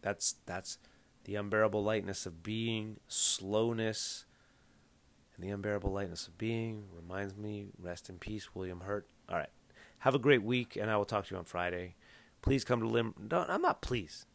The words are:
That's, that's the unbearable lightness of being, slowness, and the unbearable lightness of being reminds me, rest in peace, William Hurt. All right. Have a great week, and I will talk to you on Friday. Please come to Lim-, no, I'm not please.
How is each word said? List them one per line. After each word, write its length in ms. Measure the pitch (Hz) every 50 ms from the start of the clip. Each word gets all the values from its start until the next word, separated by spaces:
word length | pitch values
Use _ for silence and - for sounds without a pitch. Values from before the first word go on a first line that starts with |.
That's, 360 | - 101 101 - - - - - -
that's 320 | - 90 92 92 - - - - - - - _ _ _ _ -
the 120 | - 101
unbearable 480 | 104 104 101 101 107 107 107 98 107 101
lightness 420 | 107 110 107 92 95 95 - -
of 160 | 95 85 82
being, 560 | 85 101 107 113 113 117 113 110 107 110 107 104 _
slowness, 1160 | _ - - - - - - 95 95 104 107 113 117 117 113 110 110 110 - - - - - - _ _ _ _ _ _ _ _ _ - - _ _ _ _ _ - _ _ - _ -
and 80 | - 87
the 60 | 95
unbearable 420 | 101 101 101 104 104 101 95 98
lightness 340 | 95 98 101 87 85 - -
of 100 | - 82
being 500 | - 110 110 113 113 113 113 110 107 104 95
reminds 440 | 87 85 82 87 92 95 101 98 95
me, 320 | 101 104 107 104 104 101 98 - -
rest 300 | 90 87 87 87 - -
in 100 | 92 87
peace, 340 | - - 110 107 - - -
William 240 | 95 95 92 90 87
Hurt. 260 | 90 95 101 104 - _ _ _ _ -
All 80 | 87
right. 140 | 85 71 - - - _ _ - - - - - -
Have 180 | - 131 135
a 20 | 139
great 240 | 120 143 143 120
week, 320 | 101 110 127 127 120 - -
and 160 | - 104 107
I 60 | 110
will 80 | 104 104
talk 240 | - 117 104 98 -
to 60 | 98
you 40 | 92
on 60 | 87
Friday. 500 | - - 87 87 90 90 87 90 90 87 _ - - - - - - _ _
Please 240 | - - 135 135 -
come 160 | - 127 117
to 80 | 113 113
Lim-, 260 | 113 117 117 113 - - 104 110
no, 160 | 160 175 175 -
I'm 140 | 180 247
not 200 | 349 349 - -
please. 440 | - - 127 120 92 76 - - - _